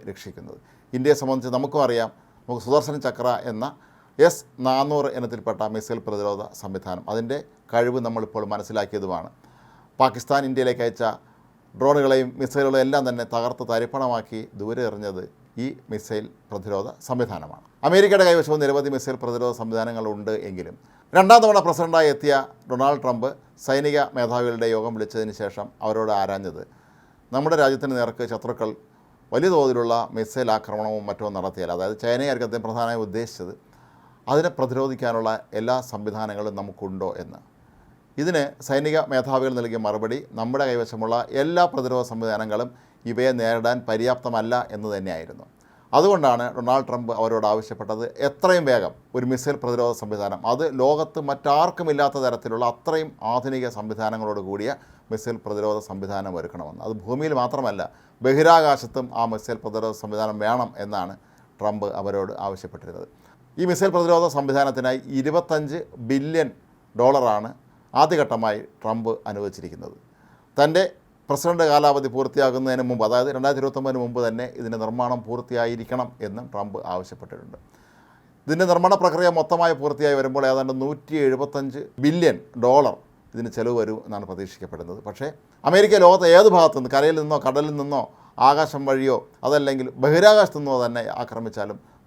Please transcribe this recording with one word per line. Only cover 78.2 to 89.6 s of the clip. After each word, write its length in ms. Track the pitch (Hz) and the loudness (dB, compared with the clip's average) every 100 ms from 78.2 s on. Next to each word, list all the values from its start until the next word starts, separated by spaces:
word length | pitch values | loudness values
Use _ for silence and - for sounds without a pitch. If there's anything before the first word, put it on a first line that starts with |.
| _ _ - | _ _ -4
ഇതിൻ്റെ 180 | 165 185 | 0 4
നിർമ്മാണ 220 | 175 185 190 | 4 4 4
പ്രക്രിയ 280 | 180 165 175 165 | 4 4 2 2
മൊത്തമായി 360 | - 170 170 139 | 0 2 2 2
പൂർത്തിയായി 380 | 143 143 147 139 | -2 0 2 2
വരുമ്പോൾ 260 | 131 135 135 | 0 0 2
ഏതാണ്ട് 220 | 135 131 131 | 2 0 -4
നൂറ്റി 320 | 139 143 - 156 135 | -4 -6 -6 0 2
എഴുപത്തഞ്ച് 560 | 131 143 143 139 139 - - 147 | 2 -2 -6 -8 -10 -14 0 0
ബില്യൺ 320 | 170 160 92 - 123 120 | 4 4 2 -8 0 4
ഡോളർ 300 | 139 123 - _ _ _ | 6 4 -2 _ _ _
ഇതിന് 180 | 113 113 117 | -10 -8 -4
ചെലവ് 180 | 113 120 | -2 0
വരും 200 | 107 110 - | -2 -4 -8
എന്നാണ് 220 | 104 95 | -12 -10
പ്രതീക്ഷിക്കപ്പെടുന്നത്. 720 | 92 95 - 92 82 85 104 104 | -12 -12 -14 -16 -14 -12 -12 -14
പക്ഷേ 220 | 98 131 - _ _ 143 | -10 -10 -12 _ _ 4
അമേരിക്ക 240 | 190 214 202 175 | 6 8 10 10
ലോകത്തെ 240 | 185 170 180 | 10 10 10
ഏത് 140 | 214 180 | 10 8
ഭാഗത്തു 200 | 160 139 | 6 4
നിന്ന്, 140 | 123 135 | 0 2
കരയിൽ 200 | 151 160 | 4 2
നിന്നോ 180 | 151 143 135 | 0 0 0
കടലിൽ 280 | 139 151 147 | 0 -2 -4
നിന്നോ 220 | 143 139 - _ - - 131 | -4 -4 -6 _ -18 4 4
ആകാശം 360 | 147 151 139 139 | 6 0 -2 0
വഴിയോ 260 | 135 131 120 - _ 127 | 0 2 0 -4 _ 0
അതല്ലെങ്കിൽ 420 | 147 | 2